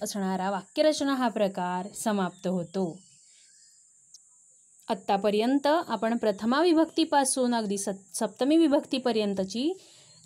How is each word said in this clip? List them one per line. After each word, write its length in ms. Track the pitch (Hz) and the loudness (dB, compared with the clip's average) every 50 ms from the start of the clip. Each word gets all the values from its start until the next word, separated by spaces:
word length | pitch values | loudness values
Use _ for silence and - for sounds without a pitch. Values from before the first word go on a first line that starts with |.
असणारा 480 | 214 208 - 208 196 190 190 185 185 196 | -8 -8 -4 -4 -2 -2 -2 -2 -2 -4
वाक्यरचना 640 | 202 185 190 - _ 302 302 311 302 294 294 277 269 | -4 -4 -8 -6 _ 2 2 2 2 2 0 -2 0
हा 140 | 254 254 233 | 0 0 -2
प्रकार 600 | - 220 208 190 190 196 180 180 180 180 196 208 | 0 0 -2 0 0 -2 -4 -2 -4 -4 -6 -8
समाप्त 580 | - - - 226 208 202 185 175 185 - - | -10 -6 -2 -2 0 0 0 -2 -4 -6 -4
होतो. 520 | 180 185 180 170 - - 190 185 165 156 190 - - - _ _ _ _ _ _ _ - - - _ _ _ _ _ _ _ _ _ - - _ _ _ _ _ _ _ _ _ _ _ - _ - | -2 -2 -2 -4 -4 -4 -4 -4 -4 -4 -10 -18 -20 -20 _ _ _ _ _ _ _ -20 -20 -20 _ _ _ _ _ _ _ _ _ -20 -20 _ _ _ _ _ _ _ _ _ _ _ -18 _ -6
आत्तापर्यंत 760 | 226 190 - - 208 196 196 214 208 208 220 247 269 285 - | -6 -6 -2 -2 -2 0 2 0 0 2 2 2 0 2 2
आपण 500 | 285 302 349 339 - 233 208 226 226 233 | 2 2 2 0 -2 -4 -2 -2 -2 -2
प्रथमा 460 | 233 - 214 202 196 208 233 254 285 | 0 0 -2 -2 0 -2 0 2 2
विभक्तीपासून 920 | 339 359 320 320 320 311 - 330 320 311 302 285 269 269 - 262 254 240 240 | 4 4 4 4 2 2 0 -2 0 2 2 2 2 2 0 0 0 0 0
अगदी 240 | 233 220 202 202 196 | 0 0 -2 -4 -4
सप-, 360 | 196 214 190 196 - - - | -4 -6 -8 -8 -12 -14 -6
सप्तमी 420 | - 233 202 196 - 247 277 311 | -6 -6 -6 -2 -2 0 4 4
विभक्तीपर्यंतची 1200 | 330 330 294 277 302 285 - - 262 262 247 220 220 214 202 196 196 190 190 - 233 262 330 381 381 - - - - - - - - - | 6 6 6 4 2 0 -2 -6 -2 0 0 0 0 0 0 0 -2 -4 -4 -4 -4 -2 -2 -4 -6 -10 -20 -20 -20 -20 -20 -20 -20 -20